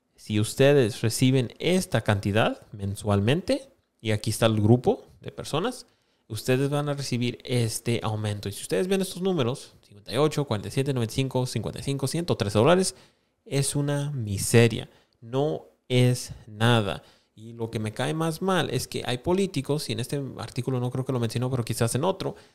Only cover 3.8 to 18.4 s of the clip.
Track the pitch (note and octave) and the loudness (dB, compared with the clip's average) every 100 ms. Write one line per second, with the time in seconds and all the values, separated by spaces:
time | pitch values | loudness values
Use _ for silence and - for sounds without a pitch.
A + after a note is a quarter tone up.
3.8 | _ _ A2 G#2+ - - A2+ G#2+ G#2+ B2 | _ _ -2 -2 -2 0 2 4 4 4
4.8 | D#3+ B3+ - - - - - D3 G#3+ B3 | 4 -2 -4 -20 -16 -14 -6 -4 -4 -6
5.8 | - _ _ _ - A2 - B2+ C#3 D3 | -16 _ _ _ -12 -6 0 2 2 -2
6.8 | D3 C#3+ C3+ A#2+ A#2+ - - B2 A2+ - | -2 -4 -4 -2 -2 -4 -2 0 0 -2
7.8 | - A#2 G#2+ G#2+ G#2+ G#2 G2+ - - F3 | -2 -2 0 -2 -2 -4 -6 -8 -4 -2
8.8 | F#3 G3 F#3 F3+ F#3+ F3 A#2 C3+ - - | 0 0 -2 -2 0 2 0 -2 -10 -20
9.8 | _ G2+ - G#2+ D#3 D3+ C#3+ G#2+ G2+ - | _ -20 -4 0 2 0 -2 -2 -2 -2
10.8 | C3+ C3 A2+ - C3+ B2+ B2+ A#2 F2 - | 0 0 -2 -2 -2 -2 -2 -2 -4 -6
11.8 | - C#3 C3 D#3 E3+ A#2 G2+ G#2 C3 F3+ | -6 -4 -2 -2 -2 0 2 6 6 6
12.8 | F#3 - _ _ _ _ - C#3+ C#3 C#3+ | 2 -4 _ _ _ _ -4 -2 0 0
13.8 | C#3+ C#3+ C#3+ C#3 G#2+ G2 - A#2 A#2 - | 0 -2 -2 -4 -4 -2 4 6 6 4
14.8 | - _ _ _ A2+ C3 D3+ - - _ | -8 _ _ _ -6 -2 -2 -4 -10 _
15.8 | - B2+ B2 B2 - - - G#2+ A#2 A#2 | 0 4 4 2 -4 -14 -12 0 4 4
16.8 | G2+ - - _ _ - A2+ A#2 A2+ A2+ | 2 -4 -10 _ _ -20 -16 -8 -6 -4
17.8 | G#2+ G#2+ C#3 D#3 E3 D#3+ | -4 -4 -4 -2 -2 -2